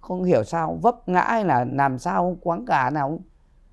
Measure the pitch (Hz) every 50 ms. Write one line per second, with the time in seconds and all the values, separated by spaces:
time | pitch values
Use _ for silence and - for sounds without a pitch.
0 | - - 185 180 185 180 170 120 107 - - 165 160 160 170 165 156 233 240 -
1 | - - 180 180 - - - - 208 175 139 123 123 123 127 135 139 139 131 127
2 | - 175 190 190 175 180 180 175 - 175 165 190 240 254 175 143 127 123 143 -
3 | 139 139 156 170 185 - _ _ _ _ _ _ _ _